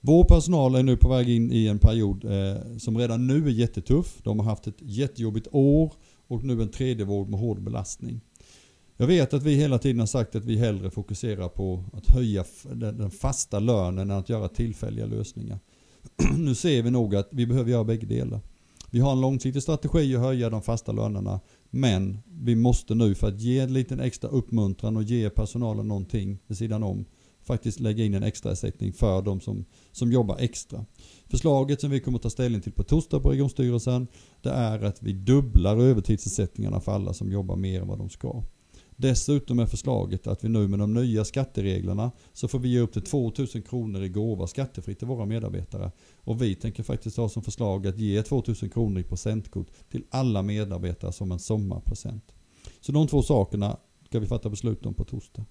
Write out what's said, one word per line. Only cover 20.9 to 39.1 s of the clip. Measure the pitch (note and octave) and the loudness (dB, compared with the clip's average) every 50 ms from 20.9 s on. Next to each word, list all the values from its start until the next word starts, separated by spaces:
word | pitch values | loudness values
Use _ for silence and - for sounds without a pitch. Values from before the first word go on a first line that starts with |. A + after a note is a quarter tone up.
| G#2+ | -4
lönerna, | G#2+ A2 G#2+ G#2 G2 G2 G2 G2 G2 - _ _ _ _ _ | -2 -2 -2 -2 -2 -4 -4 -4 -6 -8 _ _ _ _ _
men | - B2 C3+ B2 G#2 F#2 G2 G2 G2 G#2 - | -4 0 2 2 4 2 0 -2 -4 -8 -12
vi | - F3+ E3 C3+ A#2+ A#2+ | -16 -14 -6 0 2 4
måste | A2+ A2+ B2 B2 - - - - | 4 6 6 4 4 2 0 2
nu, | A2+ A#2 G#2+ G2 | 4 4 4 4
för | - - G#2+ | 2 0 -2
att | G2 G2+ | -2 -2
ge | A2 A#2+ B2 C3+ | -2 0 0 2
en | C3 B2+ C3 | 0 0 0
liten | C3 B2+ - B2+ A#2+ | -2 -2 -2 -4 -4
extra | B2+ B2+ - - - - | -4 -4 -4 -6 -8 -2
uppmuntran | - C3 A2+ - - A#2 G#2+ G2 F#2+ - - A2 G#2+ | -2 -2 -2 0 0 0 2 0 0 -2 -4 -4 -2
och | G#2+ A2 | -2 -2
ge | G#2 A#2+ A#2+ A2 G#2 | 0 0 0 0 0
personalen | - - G#2+ G2+ - A#2+ A#2+ A2+ G#2+ G#2+ G#2 G#2+ | 0 0 -2 -2 -2 -4 -4 -2 -2 -4 -4 -4
någonting | G#2 G2 F#2+ F#2+ - A2+ G2 G2 G2 F#2+ _ | -4 -4 -4 -4 -4 -4 -4 -4 -8 -10 _
vid | _ G#2+ F#2+ | _ -8 -6
sidan | A2 A2 G#2+ G#2+ A2 | -4 -4 -2 -2 -2
om, | G2+ F#2+ G2+ G2+ - _ _ _ _ _ _ - | -2 -4 -6 -8 -10 _ _ _ _ _ _ -8
faktiskt | - B2+ A2 - A#2+ G#2+ - | -6 -6 -4 -2 -4 -6 -2
lägga | B2+ G#2+ G#2+ G#2+ A2+ | -2 -2 0 0 0
in | G#2+ G2+ | 0 0
en | F#2+ G2+ | 0 0
extra | G#2 - - - A2 G2 | -2 -4 -4 -6 -6 -6
ersättning | F#2 - G2+ - - G#2+ G2 F#2+ | -4 -4 -6 -6 -4 -6 -6 -2
för | - - G#2+ F#2+ F#2+ F#2+ | 0 2 2 2 2 0
de | G#2 G2 F#2+ | -2 -4 -4
som, | - - G#2 G2+ F#2 - _ _ _ _ _ | -4 -6 -8 -8 -8 -12 _ _ _ _ _
som | - B2 A#2+ A#2 | -2 0 2 4
jobbar | B2+ A#2 G2+ - - | 4 2 2 0 -2
extra. | B2 A#2 - - - _ - B2+ A2+ - _ _ - - - - _ - | -2 -4 -4 -6 -14 _ -12 -12 -12 -12 _ _ -20 -20 -20 -20 _ -2
Förslaget | - B2 - D#3+ C#3+ C3+ C3 C#3 C#3+ C3 | -2 2 4 4 4 4 4 2 0 -2
som | - C#3+ | 0 -2
vi | C#3 C3+ | -2 -2
kommer | - C3 B2+ A#2 | 0 0 -2 -2
ta | - A#2 | -2 -4
ställning | - - B2+ B2 A#2 G#2 | -4 -2 -2 0 0 -2
till | F2+ - - | -4 -4 -4
på | - - | -4 0
torsdag | - - D#3+ D#3+ - - D3 | 2 2 2 2 2 -2 2
på | C3+ C#3 | 4 4
regionstyrelsen, | C#3 C3+ C#3 C#3 - - C3 B2 A#2+ A#2+ A2 B2+ B2 B2 B2+ A#2 - - - - _ _ _ | 4 4 2 0 0 0 0 2 2 0 0 0 0 0 -2 -4 -10 -18 -20 -20 _ _ _
det | - | -4
är | B2+ B2+ B2 A2 G#2+ G#2+ G#2+ | -2 0 0 0 0 -2 -2
att | G#2 G2 - - | -4 -4 -4 -4
vi | G#2 G2 | -6 -4
dubblar | F#2+ F#2+ G2 B2+ C#3+ C#3 A#2+ G#2 G2 F2+ F#2+ G#2 | -4 2 4 4 4 4 6 4 4 6 6 4
övertidsersättningarna | A2 B2 C3 C3 A2 F#2+ - A2+ G#2 - G#2+ - - G2 F2+ - - G#2 G2 G2 G2 | 6 6 6 4 4 2 0 0 -2 0 -6 -2 -2 -2 -4 -2 -4 -4 -2 -2 -2
för | F#2+ - G2+ | -2 -2 -2
alla | G2+ G2 F#2+ F#2 | -2 -2 -4 -6
som | - G2+ G2 F#2+ | -6 -4 -4 -2
jobbar | G2+ G2 F#2 F#2 | -4 -2 -4 -4
mer | F2+ F#2+ F#2+ F#2 F#2 | -4 -4 -4 -4 -4
än | F#2 F#2 | -6 -6
vad | G2 G2 | -8 -8
de | G2+ F#2+ | -8 -10
ska. | - - - B2+ - A#2+ A2+ - - _ _ _ _ - - _ - - B2+ | -12 -10 -10 -8 -6 -6 -8 -10 -10 _ _ _ _ -20 -20 _ -10 -2 0
Dessutom | C3+ | 2